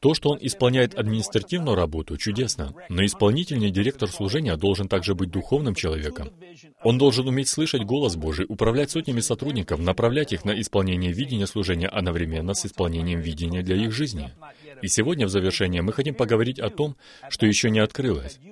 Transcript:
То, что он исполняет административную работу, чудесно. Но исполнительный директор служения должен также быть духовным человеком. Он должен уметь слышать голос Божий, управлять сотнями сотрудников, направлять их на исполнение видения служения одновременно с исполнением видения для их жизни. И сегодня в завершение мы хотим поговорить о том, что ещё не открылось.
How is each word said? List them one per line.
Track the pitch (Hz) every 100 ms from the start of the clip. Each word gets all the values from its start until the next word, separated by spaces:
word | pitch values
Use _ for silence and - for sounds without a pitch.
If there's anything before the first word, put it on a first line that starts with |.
То, | 139
что | 160 147
он | 143
исполняет | - - 123 131 117
административную | - 110 110 104 110 104 175 151 95
работу, | 82 80 76 80
чудесно. | 107 104 127 - 71 - -
Но | 90 101
исполнительный | - 104 135 180 135 101
директор | 95 113 - 104
служения | - 98 135 139 80
должен | 98 95 95
также | 98 101
быть | 92 92
духовным | 92 - 139 139
человеком. | 92 87 78 76 - 71 - - 170 - -
Он | 113 123
должен | 139 120 131
уметь | 131 131
слышать | - 156 131
голос | 104 135 131
Божий, | 82 78 78 -
управлять | 107 113 123 143
сотнями | 165 160 120
сотрудников, | - 117 139 127 85 80
направлять | 87 92 113 135 147
их | 92
на | 101 -
исполнение | - 101 95 90 90
видения | 87 135 117 98
служения | 110 92 85 92
одновременно | 101 90 85 82 80 85
с | 101 95
исполнением | - 87 82 85 85
видения | 82 76 85 90
для | 90 92
их | 113
жизни. | 113 147 87 69 - - - - -
И | 95
сегодня | - 120 165 101
в |
завершение | 98 92 - 92 87
мы | 92
хотим | 123 143
поговорить | 120 117 113 120 -
о | 110
том, | 143 151 135 - - 135
что | - 110
ещё | 101 120
не | 110
открылось. | 107 - 127 78 65 - -